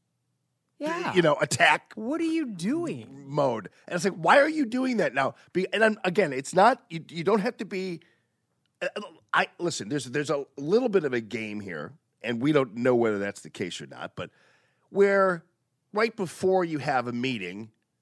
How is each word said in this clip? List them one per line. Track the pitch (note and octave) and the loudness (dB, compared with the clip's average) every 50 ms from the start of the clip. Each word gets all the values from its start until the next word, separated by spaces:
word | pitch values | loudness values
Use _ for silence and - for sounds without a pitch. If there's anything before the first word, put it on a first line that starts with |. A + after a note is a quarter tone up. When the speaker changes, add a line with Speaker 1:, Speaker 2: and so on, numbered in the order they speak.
| _ _ _ _ _ _ _ _ _ _ _ _ _ _ _ - | _ _ _ _ _ _ _ _ _ _ _ _ _ _ _ -8
Speaker 1:
Yeah. | C#4+ D#4 E4 F4 F4+ - - | -6 -4 -4 -4 -4 0 0
Speaker 2:
you | F3+ | 2
know, | E3 D3+ D3 - | 4 4 2 2
attack | D3+ - - - E3+ D#3 D#3 - _ - - | 0 -2 2 4 6 4 4 2 _ -12 -12
Speaker 1:
What | G#3+ A3 A#3+ D#4 E4 | -8 -6 -4 -4 -2
are | E4 | -2
you | D#4+ D#4+ E4 D4+ | -2 -2 -2 -4
doing? | A#3+ G3+ E3 E3+ G#3+ D4 E4+ F4 C#4+ E3 A#2+ G#2+ B2 C3+ C#3 C#3 | -4 -8 -6 -4 -2 -2 -2 -4 -6 -8 -8 -10 -14 -18 -18 -12
Speaker 2:
mode. | C3+ C#3+ D3+ C#3 C3 A#2 A2 F#2 - _ _ - | -4 0 0 2 2 0 -2 -6 -12 _ _ -12
And | - - | -6 -6
it's | F3 D3+ | -2 -2
like, | G3 - | -2 -2
"Why | E3+ D#3 E3+ A3+ C#4+ | 0 4 6 6 6
are | C#4+ D#4+ | 6 4
you | D#4 D#4 C4+ | 2 -2 -2
doing | G#3+ A#3+ B3+ C4 C4 B3 G#3 | -2 -2 -2 -2 0 0 0
that | E3 C3+ A2+ | 0 0 0
now?" | C#3 C3+ B2 - _ - _ | 0 -2 -2 -4 _ -16 _
Be-, | - F3 F#3 - | -4 -4 -2 -2
and | - G3+ A3 | 2 4 4
I'm, | A3 G#3 - - | 4 2 2 -2
again, | F#3 F3 G#3+ F#3+ D3 | 0 2 2 2 2
it's | C3 C3 C3+ - - | 0 -4 -6 0 4
not, | F3+ G3+ A#3+ C4 - _ - | 6 6 6 6 2 _ -12
you, | E3 E3+ - - | -12 -12 -12 -10
you | C#3+ E3+ D#3 | -8 -4 0
don't | F#3 A3 G#3+ | 2 2 2
have | F#3 B3 A#3 - | 2 -2 -4 -6
to | A3 | -10
be, | E3+ G3+ F#3 F#3+ F#3 F3 D#3 _ _ _ _ _ _ _ _ _ _ _ _ _ _ _ - | -8 -6 -6 -4 -6 -8 -10 _ _ _ _ _ _ _ _ _ _ _ _ _ _ _ -6
uh, | F3 F#3 - G#3 G#3 F3+ D#3+ - _ - | -6 -6 -6 -8 -12 -12 -18 -18 _ -2
I, | - E3+ F#3+ - _ - | 0 0 0 0 _ -4
listen, | F3 E3+ - - F#2+ G#2 | -4 -4 -4 -4 -6 -6
there's, | C#3+ C#3+ A#2 | -6 -6 -6
there's | B2+ B2 D3 D3 D#3 | -4 -6 -4 -2 -2
a | D3+ C#3+ C3+ _ - | -2 -4 -4 _ -12
little | C#3+ C#3 D3+ G3 A#3+ C4 A#3 | -8 -2 2 2 2 2 4
bit | G3 F#3+ D3+ | 2 2 2
of | C3+ | 2
a | B2 A#2+ | -2 -2
game | A2+ G2 A2+ A2 A2 G#2+ G#2 G#2 | -4 -4 -8 -8 -8 -6 -8 -8
here, | G2+ F#2+ E2+ D2+ D2 - C3+ _ _ _ _ - | -8 -8 -10 -10 -10 -12 -14 _ _ _ _ -10
and | - A2+ A#2+ A#2 | -6 -6 -4 0
we | C3 D3+ | 0 4
don't | D3+ C#3+ C3+ A2 G2+ | 4 4 2 2 -4
know | A#2+ B2 B2+ B2 | 0 2 4 4
whether | A#2 A#2 A2 G#2 G2 | 4 4 2 0 0
that's | G2+ G2+ G2 - | -2 -4 -6 -10
the | - D#2 | -16 -16
case | - - G2+ E2+ - - | -10 -8 -8 -8 -8 -10
or | D2 | -14
not, | C2 - B1+ D#2+ F2+ - | -14 -14 -14 -14 -12 -10
but | - F2 - _ _ _ _ _ _ _ _ _ _ _ _ | -12 -12 -12 _ _ _ _ _ _ _ _ _ _ _ _
where | - G3 G3 G3+ G3 G3 F#3+ F#3 F3 E3 _ _ _ _ _ _ _ _ _ _ | 2 4 4 6 6 4 4 2 2 -2 _ _ _ _ _ _ _ _ _ _
right | - G#3 A3+ A#3 A3+ | -2 -2 -2 -2 -2
before | - F#3 D3+ - - F#3 F#3 F#3+ F#3 F3+ | -4 -6 -6 -4 -2 0 2 4 2 2
you | E3 D#3 C#3+ | 0 -2 -4
have | B2 D3+ C3+ B2+ A#2+ | -2 0 0 0 0
a | B2 | -2
meeting, | A#2+ A#2+ B2+ C3 B2 G#2 F#2 F2+ F#2 G#2 A2+ A2 _ _ _ _ _ _ | -4 -2 -2 -2 -4 -4 -6 -8 -10 -10 -14 -16 _ _ _ _ _ _